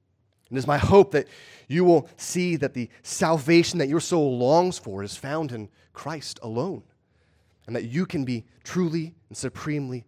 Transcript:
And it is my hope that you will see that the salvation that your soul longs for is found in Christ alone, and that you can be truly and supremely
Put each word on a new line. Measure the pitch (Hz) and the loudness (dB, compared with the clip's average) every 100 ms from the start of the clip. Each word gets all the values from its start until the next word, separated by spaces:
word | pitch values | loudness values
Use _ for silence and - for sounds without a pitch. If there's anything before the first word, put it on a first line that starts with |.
| _ _ _ _ _ | _ _ _ _ _
And | 131 | -6
it | |
is | 131 | -2
my | 143 | 0
hope | - 202 196 | 6 6 6
that | 147 - - - - - | 2 -2 -14 -20 -20 -4
you | 160 | 2
will | 180 160 - - | 6 6 2 -16
see | - 180 180 165 | -8 -2 0 0
that | 135 | -4
the | 123 117 - | -6 -10 -12
salvation | - - 165 165 131 170 165 175 | -12 -2 0 0 6 6 6 0
that | 139 | 0
your | 160 | 0
soul | - 175 143 123 | 0 2 2 2
longs | 123 165 180 175 | 4 4 4 -4
for | 113 98 | -10 -10
is | 101 - | -10 -10
found | 135 156 151 | -8 -6 -6
in | 117 101 _ _ | -10 -14 _ _
Christ | - 143 156 - - | -14 -12 -10 -12 -14
alone, | - 117 180 120 _ _ _ _ _ _ _ _ - | -8 -6 -6 -8 _ _ _ _ _ _ _ _ -8
and | |
that | 120 | -8
you | 120 143 185 | -4 -4 -4
can | 160 | -4
be | 127 120 - _ | -4 -6 -8 _
truly | - 175 170 165 165 - _ | -8 -2 -2 -2 -8 -14 _
and | - | -10
supremely | 127 - 156 147 131 127 | -10 -8 -6 -6 -6 -10